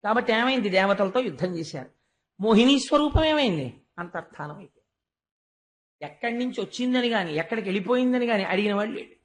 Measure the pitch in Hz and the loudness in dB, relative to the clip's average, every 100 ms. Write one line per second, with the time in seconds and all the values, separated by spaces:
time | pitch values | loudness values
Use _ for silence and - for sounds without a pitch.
0 | 202 220 233 220 247 262 208 190 196 196 | 0 0 2 2 2 2 2 2 2 2
1 | 196 226 247 135 185 170 156 147 127 _ | 2 0 -2 -4 -6 -4 -8 -12 -16 _
2 | _ _ _ _ 208 214 247 277 - 294 | _ _ _ _ 4 6 8 4 2 2
3 | 294 285 311 302 262 165 131 - _ - | 2 2 2 2 0 -2 -6 -12 _ -16
4 | 175 170 165 - 147 156 190 _ _ _ | -12 -12 -14 -14 -14 -14 -20 _ _ _
5 | _ _ _ _ _ _ _ _ _ _ | _ _ _ _ _ _ _ _ _ _
6 | 147 - 240 233 254 247 190 - 254 254 | -18 -8 -6 -4 -4 -4 -8 -4 0 0
7 | 240 226 175 151 165 226 196 196 185 247 | 0 -2 -2 -4 -4 -6 -4 -4 0 0
8 | 254 247 240 214 190 185 208 202 214 269 | 2 0 0 0 0 0 0 0 -4 -8
9 | - _ | -14 _